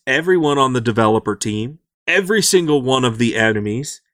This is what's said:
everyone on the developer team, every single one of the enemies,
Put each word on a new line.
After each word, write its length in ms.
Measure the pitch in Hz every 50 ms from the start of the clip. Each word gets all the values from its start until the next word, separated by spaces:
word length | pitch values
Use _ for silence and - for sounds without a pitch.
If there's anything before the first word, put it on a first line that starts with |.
| _
everyone 500 | 135 131 147 165 185 185 175 156 147 143
on 160 | 143 135 135 127
the 80 | 123
developer 540 | 113 117 107 113 113 107 110 110 - 110 104
team, 460 | - - 110 104 107 113 127 151 - _ _ _ _ _
every 360 | - 170 190 196 175 220 214 180
single 380 | - - 185 170 151 151 143
one 240 | 123 127 131 131 127
of 140 | 123 113 110
the 160 | 120 117 -
enemies, 680 | 113 110 110 107 107 104 104 104 123 143 - - - _ _